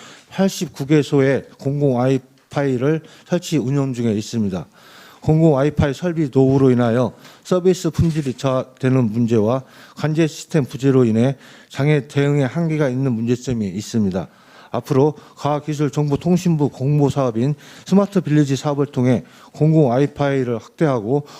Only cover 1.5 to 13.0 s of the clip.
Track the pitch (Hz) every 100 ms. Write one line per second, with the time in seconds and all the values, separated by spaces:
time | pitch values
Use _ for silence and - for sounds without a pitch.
1.5 | - 139 143 143 120 127 131 - _ _
2.5 | 151 139 123 143 160 160 - - 175 -
3.5 | 151 120 143 135 120 117 104 104 117 101
4.5 | 90 - _ - - - - - 156 160
5.5 | 135 147 147 151 131 180 165 139 131 131
6.5 | 135 135 123 120 120 92 - - - -
7.5 | 180 185 175 160 - 165 156 135 - 135
8.5 | 131 - - 131 131 113 113 113 117 104
9.5 | 131 - - - - 151 156 156 - -
10.5 | 165 123 120 135 131 117 110 131 139 -
11.5 | - - - 147 147 143 139 143 143 127
12.5 | 170 165 151 139 127